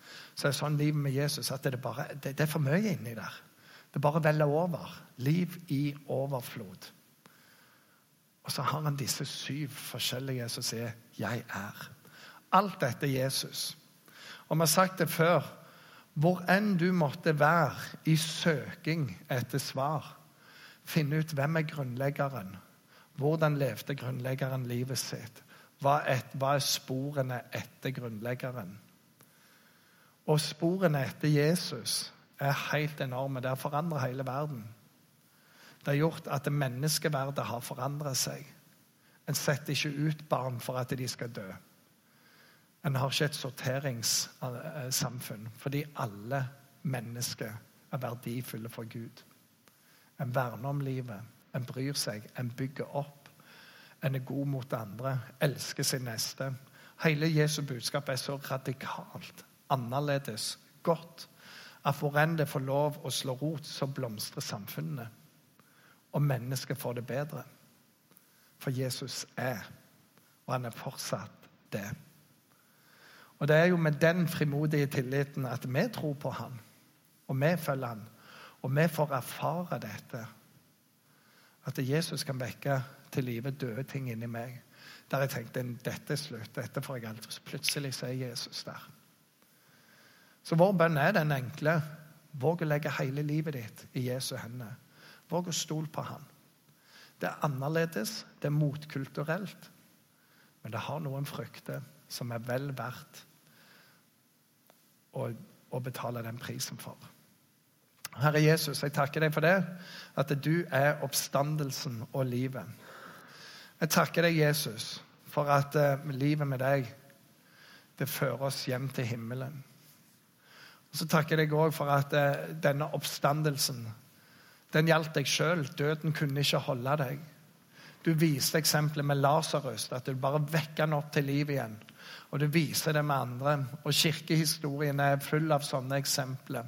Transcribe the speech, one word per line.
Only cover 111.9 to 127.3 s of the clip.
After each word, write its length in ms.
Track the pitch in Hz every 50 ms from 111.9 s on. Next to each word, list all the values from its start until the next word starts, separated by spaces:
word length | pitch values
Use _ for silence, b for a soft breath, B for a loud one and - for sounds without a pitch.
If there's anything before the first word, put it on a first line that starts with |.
| 117 110 - -
og 120 | - 139 131
livet. 380 | 127 120 120 131 131 127 120 101 117 - B B B B B B B B B B B B B B B B B B B B -
Jeg 140 | 170 156 -
takker 320 | 180 165 - - 170 170
deg, 140 | 170 165 156
Jesus, 560 | 151 147 147 147 - 120 107 110 - - - - - - - - - -
for 200 | - 147 147 143 143
at, 220 | 139 139 143 -
eh, 300 | 151 147 143 139 135 143 156
livet 360 | 135 127 135 147 151 151 147
med 120 | 139 135 123
deg, 300 | 127 135 143 139 127 110 - - - - - - _ _ _ B B B B B B B B B B B _ -
det 100 | 160 131
fører 340 | - - - 135 123 127 139 139
oss 160 | 135 - -
hjem 220 | 127 127 123 135 135
til 180 | - - 131
himmelen. 580 | 110 113 117 113 113 123 131 131 139 151 135 - - - - - - - - _ _ _ _ _ _ _ B B B B B B B B B B _
Og 60 | - -
så 80 | 175
takker 300 | 156 - 160 151 156 160
jeg 120 | 156 156 151
deg 60 | 151
også 220 | 151 160 156 143
for 140 | - 147 143
at, 220 | 143 143 139 143
eh, 420 | - 147 143 139 139 147 - 165 160 160
denne 260 | - 147 139 139 151 151 151
oppstandelsen, 920 | 143 - - - - - 139 143 156 151 151 139 139 - - 135 117 117 113 110 - - - B B B B B B B B B B B _
den 140 | - 160 160
gjaldt 280 | 165 160 160 160 156 -
deg 120 | 151 135
selv. 500 | - - - 151 156 180 170 139 127 - -
Døden 340 | 143 147 160 151 - 160
kunne 280 | 151 - 156 143 139 143
ikke 180 | 143 - - 143
holde 380 | - - 139 123 120 131 147
deg. 240 | 151 135 123 139 143 165 -